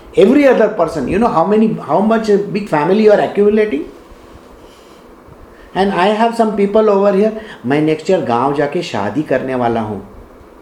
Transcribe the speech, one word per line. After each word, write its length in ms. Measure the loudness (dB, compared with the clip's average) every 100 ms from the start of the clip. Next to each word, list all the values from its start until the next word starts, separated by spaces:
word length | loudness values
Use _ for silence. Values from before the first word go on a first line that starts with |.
| -6 2
every 240 | 4 6
other 260 | 4 4 2 0
person. 300 | -4 -4 -4
You 80 | 0
know 140 | 0
how 220 | 0 2 2
many, 120 | 0 -2 -2
how 160 | 0 2
much 180 | 0 0
a 80 | 0
big 320 | 0 -6 -2
family 380 | -2 0 2 4
you 40 |
are 80 | 4
accumulating? 600 | 2 0 2 2 0 -4 -8 -16 -20 -20 -20 -20 -20 -20 -20 -20 -20 -20 -20 -20 -20 -20 -20 -20 -10 -4
And 160 | -2
I 220 | 0 0 2
have 140 | 0
some 240 | 0 -2 0
people 300 | 0 2 2
over 220 | 2 2 2
here, 160 | 0 -2 -14 -10 -4
"मैं 160 | 0
नेक्स्ट 280 | 0 -2 -2
ईयर 120 | -2
गांव 320 | 0 0 0
जाके 280 | -2 -2 -4
शादी 400 | -6 -6 -4 -4
करने 340 | -2 -2 -2 -4
वाला 260 | -2 -2
हूँ।" 260 | -4 -8 -12 -20 -20 -20 -20 -20